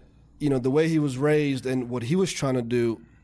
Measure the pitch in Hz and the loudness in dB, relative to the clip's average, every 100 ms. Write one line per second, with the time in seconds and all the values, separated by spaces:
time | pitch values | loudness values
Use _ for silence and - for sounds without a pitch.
0 | - - - - 147 131 123 143 160 160 | -12 -20 -20 -6 -2 0 2 2 2 2
1 | 147 127 147 151 147 131 131 131 120 120 | 0 0 2 2 2 -2 -2 -4 -4 -4
2 | 117 180 190 - 139 127 117 120 117 110 | 0 0 0 -2 -2 -2 0 0 0 -2
3 | - - | -10 -20